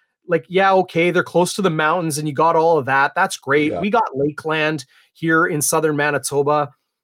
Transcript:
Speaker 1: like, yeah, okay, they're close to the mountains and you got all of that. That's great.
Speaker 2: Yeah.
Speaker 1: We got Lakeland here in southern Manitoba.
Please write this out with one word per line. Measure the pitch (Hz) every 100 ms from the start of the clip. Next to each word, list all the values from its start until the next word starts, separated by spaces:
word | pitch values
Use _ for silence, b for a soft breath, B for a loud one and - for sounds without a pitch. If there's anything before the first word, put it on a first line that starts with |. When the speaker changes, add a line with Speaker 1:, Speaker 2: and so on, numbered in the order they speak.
| b _ -
Speaker 1:
like, | 165 -
yeah, | 180 196
okay, | 190 180 165 175
they're | 170
close | - 170 175
to | -
the | 190
mountains | 156 156 180 165 147
and | 151
you |
got | 139 160 165
all | 165 160
of | 127
that. | 135 143
That's | 175 190 -
great. | 135 147 151
Speaker 2:
Yeah. | -
Speaker 1:
We | 202
got | 226 - 131
Lakeland | 147 147 156 156 151 151 - b b
here | _ 165 160 180
in | 151
southern | - 160 156 147
Manitoba. | 147 139 - 143 143 151 143 - _ _